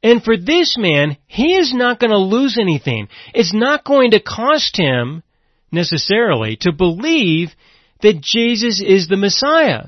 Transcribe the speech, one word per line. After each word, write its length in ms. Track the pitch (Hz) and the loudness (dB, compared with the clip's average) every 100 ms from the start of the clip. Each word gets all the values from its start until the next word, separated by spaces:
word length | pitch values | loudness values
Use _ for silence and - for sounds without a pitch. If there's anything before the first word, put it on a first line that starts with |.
And 200 | 214 233 | 4 2
for 160 | 220 226 | 2 -2
this 380 | 180 330 330 - | 0 0 0 -2
man, 400 | 202 147 147 143 _ | 0 0 0 -4 _
he 300 | - 285 381 | -2 0 2
is 180 | 302 | 0
not 260 | 254 247 240 | 0 -2 0
gonna 160 | 233 208 | 0 2
lose 400 | 190 220 277 226 | 2 0 0 0
anything. 500 | 196 151 - 113 104 - - | 0 0 -2 -6 -8 -16 -8
It's 180 | - 180 | -2 0
not 320 | 208 247 294 | 0 0 -2
going 280 | - 277 254 | 0 2 4
to 80 | 214 | 2
cost 580 | - - 240 302 - - | 0 -6 -2 0 -2 -2
him 440 | 156 127 120 156 - _ _ _ _ | 0 0 -4 -8 -16 _ _ _ _
necessarily 880 | 165 170 160 - 208 233 131 110 113 | -4 -2 -4 -2 0 2 0 -2 -4
to 120 | 180 | -4
believe 760 | 151 180 165 294 330 202 160 170 _ _ _ _ _ | 0 -2 0 -2 0 0 0 -2 _ _ _ _ _
that 220 | 214 170 | 2 2
Jesus 580 | 139 220 233 233 233 196 | -2 -2 0 0 -2 -4
is 260 | 202 196 165 | 2 2 2
the 120 | 196 | 0
Messiah. 680 | 202 190 277 320 294 120 | 0 0 0 2 2 -2